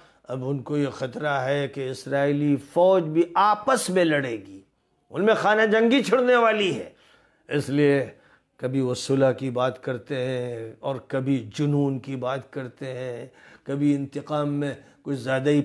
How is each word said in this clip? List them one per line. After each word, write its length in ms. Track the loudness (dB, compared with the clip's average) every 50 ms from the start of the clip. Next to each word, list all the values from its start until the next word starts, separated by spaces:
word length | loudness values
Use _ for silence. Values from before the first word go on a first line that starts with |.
| -20 _ _ _ _ -10
अब 140 | -10 -8 -6
उनको 340 | -4 -4 -6 -4 -4 -2
ये 140 | -2 -2 -2 -2
ख़तरा 460 | -6 -8 -8 -6 -6 -4 -2 -2 -2
है 280 | 0 0 -2 -2 -2 -4
कि 200 | -6 -8 -8 -6
इसराइली 680 | -8 -8 -8 -4 -2 0 2 2 2 2 2 2 2 0 -2 -2 2
फ़ौज 280 | 4 6 6 6 4 2
भी 240 | 2 2 0 0 2 2
आपस 500 | 2 4 4 2 2 2 0 0 0 0 0
में 140 | 2 2 2
लड़ेगी, 600 | 4 2 0 0 -2 -6 -8 -10 -16 -20 -20 -20 _ _ _ _ _ _ _ _ _
उनमें 240 | -6 0 2 2 2
खाना 300 | 4 4 2 4 4 4
जंगी 360 | 4 4 4 4 4 4 2 2
छिड़ने 340 | 2 2 2 4 4 4
वाली 340 | 4 4 4 2 2 0 -2 -2
है। 220 | -4 -8 -12 -16 _ _ _ _ _ _ _ _ _ _ -4
इसलिए 720 | -4 -4 -2 0 0 2 4 4 4 2 0 -4 -10 _ _ _ _ _ _ _ _ _
कभी 200 | -8 -4 -2 -2
वो 140 | -2 -2 -2
सुलह 380 | -4 -2 0 2 4 4 2 2
की 160 | 0 -4 -6
बात 280 | -2 0 -2 -2 -2 -4
करते 380 | -8 -8 -8 -8 -8 -8 -6
हैं 640 | -6 -4 -4 -4 -6 -6 -6 -8 -10 -12 -14 -14 _
और 180 | -6 -6 -6 -6 -8 _
कभी 280 | -6 -4 0 0 -2 -2 -2 -6 -4
जुनून 420 | -2 0 0 2 2 2 0 -2 -4
की 180 | -6 -8 -10
बात 320 | -6 -6 -6 -6 -6 -8 -12 -12
करते 340 | -12 -12 -12 -12 _ -12
हैं, 440 | -10 -10 -10 -10 -10 -10 -10 -14 -16 _ -20 -20 -20 -20 -18 _
कभी 280 | -6 -2 0 2 2 2
इंतकाम 540 | 2 0 -6 -8 -10 -8 -4 -4 -2 -2 -2
में 360 | -2 -2 -4 -4 -6 -8 -14 -20 _ _ _
कुछ 120 | -6 -6
ज़्यादा 340 | -4 -2 -2 -2 0 2 4
ही 100 | 4 4